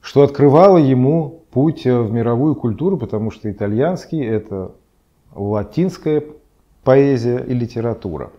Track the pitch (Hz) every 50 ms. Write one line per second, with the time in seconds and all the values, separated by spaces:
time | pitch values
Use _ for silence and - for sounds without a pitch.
0 | - - - 139 143 139 143 - 143 143 135 156 185 202 190 170 147 131 131 127
1 | 127 135 156 165 156 139 - - _ _ - 127 143 160 147 - - 127 123 120
2 | 113 104 110 120 113 120 120 117 139 156 143 147 - 120 101 104 147 190 196 147
3 | 110 98 - 107 107 110 - - - 107 98 104 104 101 104 113 139 170 185 185
4 | - - 170 160 131 110 113 107 107 - 98 95 92 90 - _ _ _ _ _
5 | _ _ _ _ _ _ _ - 101 101 104 104 101 104 - 156 180 190 180 -
6 | - 156 151 147 147 - - - _ _ _ _ _ _ _ _ _ 139 131 135
7 | 139 139 139 120 113 120 120 127 - - 127 123 120 113 - 117 113 117 113 -
8 | - 95 80 71 60 - -